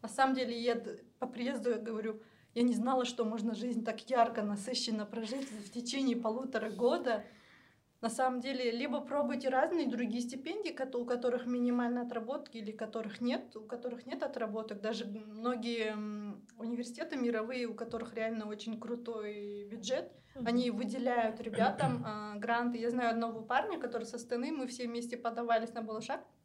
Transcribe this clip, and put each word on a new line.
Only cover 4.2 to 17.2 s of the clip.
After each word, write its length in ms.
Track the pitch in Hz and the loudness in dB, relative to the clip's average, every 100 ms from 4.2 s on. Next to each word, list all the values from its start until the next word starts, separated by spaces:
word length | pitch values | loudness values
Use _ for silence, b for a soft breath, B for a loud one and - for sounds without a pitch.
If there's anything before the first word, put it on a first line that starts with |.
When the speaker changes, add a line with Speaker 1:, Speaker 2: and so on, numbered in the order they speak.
| 233 220 | 6 6
Speaker 1:
насыщенно 640 | 208 202 247 254 - 214 208 | -2 -2 -2 -2 0 -2 -2
прожить 440 | 233 220 269 269 | -4 -4 -4 -6
в 200 | 214 202 | -8 -8
течение 460 | 240 240 269 262 233 | -6 -4 2 2 2
полутора 520 | 220 226 262 220 165 | 0 0 -2 -2 -2
года. 540 | 185 220 330 - 214 B B B B B B _ _ | 2 4 4 2 0 B B B B B B _ _
На 80 | 233 | -4
самом 320 | 233 262 254 | 2 2 2
деле, 300 | 254 262 247 | -2 0 2
либо 300 | 233 285 285 | 2 0 0
пробуйте 480 | - 294 294 - 262 | 0 2 2 2 4
разные 380 | 262 320 349 262 | 4 6 4 2
другие 340 | 220 240 233 | 0 0 0
стипендии, 500 | 240 262 320 403 359 | -2 -4 -4 -2 -2
кото-, 280 | 269 269 240 | -2 -2 -2
у 40 | 240 | 0
которых 400 | 247 247 240 240 | 0 2 0 0
минимальные 580 | 247 247 240 240 240 240 | 2 4 4 2 2 0
отработки 520 | 233 220 285 285 226 | -4 -4 -4 -6 -8
или 140 | 202 | -8
которых 500 | 214 214 226 214 - | -6 -4 -4 -4 -2
нет, 340 | 240 302 - 220 | 0 0 -2 -14
у 60 | |
которых 440 | 214 240 247 240 - | -8 -6 -6 -8 -8
нет 160 | - | -4
отработок. 580 | 294 247 220 214 220 202 | -2 -2 -2 -2 -4 -4
Даже 240 | 214 220 220 | -2 -2 -4
многие, 840 | 208 214 214 233 247 233 233 214 | -6 -10 -4 -2 0 0 0 0
м, 540 | 214 214 208 208 202 - - | -2 -4 -4 -6 -10 -14 -8
университеты 580 | 226 233 240 - 330 | -4 -4 -4 -6 -4
мировые, 500 | 285 | 0